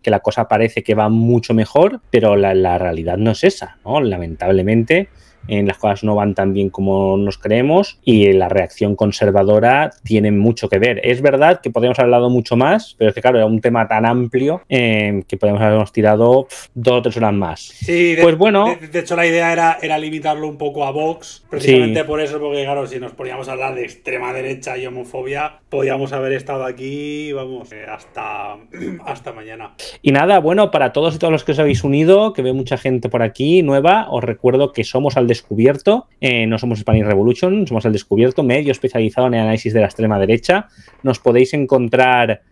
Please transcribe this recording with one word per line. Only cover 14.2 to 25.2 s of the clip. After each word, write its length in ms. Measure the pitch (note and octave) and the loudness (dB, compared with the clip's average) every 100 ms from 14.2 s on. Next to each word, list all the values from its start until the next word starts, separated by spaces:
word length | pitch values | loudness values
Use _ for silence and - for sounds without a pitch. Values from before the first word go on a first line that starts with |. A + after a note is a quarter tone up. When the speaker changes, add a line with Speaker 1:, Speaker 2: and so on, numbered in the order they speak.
| A#2+ B2+ C3+ E3+ _ | -2 -2 -2 -4 _
Speaker 1:
eh, 520 | C3+ A#2+ G#2+ G#2 G2+ - | 0 2 0 0 -4 -6
que 100 | G2 | -2
podríamos 240 | G#2 G2+ | 0 2
habernos 300 | A2 G#2+ G2+ | 2 2 0
tirado, 560 | - G#2+ G#2+ A#2 C3 - | 0 2 4 4 4 0
pf, 200 | - - | -16 -16
dos 200 | B2 A#2+ B2 | -2 0 2
o 60 | |
tres 140 | A#2 A2+ | 0 -2
horas 160 | A2 G2+ | -2 0
más. 240 | F2 D#2 | -4 -8
Speaker 2:
Sí, 560 | - - - E3+ F3 E3 | -16 -12 -4 0 0 4
de, 80 | |
Speaker 1:
Pues 120 | E3+ D#3+ | 4 4
bueno. 360 | G#3 G3+ G#3 E3 | 2 2 0 -2
Speaker 2:
de, 60 | D#3 | -6
de 120 | E3+ | -8
hecho, 160 | - E3+ | -4 -2
la 120 | E3+ | 0
idea 260 | E3 E3+ | 0 0
era, 240 | E3 E3 D#3+ | 2 0 0
era 160 | D#3+ D#3 | -4 -4
limitarlo 480 | D#3 D#3 D3+ D3+ D3+ | -4 -6 -4 -4 -6
un 100 | D3 | -8
poco 260 | D3 C#3+ | -8 -4
a 60 | C#3 | -6
Vox, 560 | C#3+ D#3 E3 - - _ | -4 -4 -6 -14 -20 _
precisamente 520 | C#3+ C3+ B2+ A#2 A2 | -4 4 4 4 -2
Speaker 1:
Sí. 80 | C#3 | -4
Speaker 2:
por 140 | D3+ | -4
eso, 180 | D3+ D3+ | -4 -6
porque, 240 | D3 C#3+ | -6 -6
claro, 240 | C#3 C#3+ B2+ | -4 -6 -6
si 120 | C3 | -10
nos 120 | A#2+ | -14
poníamos 360 | - B2+ B2+ C3 | -12 -12 -12 -10
a 40 | |
hablar 240 | C3 C3 B2+ | -8 -8 -8
de 80 | |
extrema 500 | A#2 - - B2+ B2+ | -10 -12 -10 -8 -8
derecha 460 | C3 C3 C3 C#3 B2+ | -8 -8 -10 -10 -10
y 80 | B2+ | -10
homofobia, 720 | B2 B2 C3 | -12 -12 -10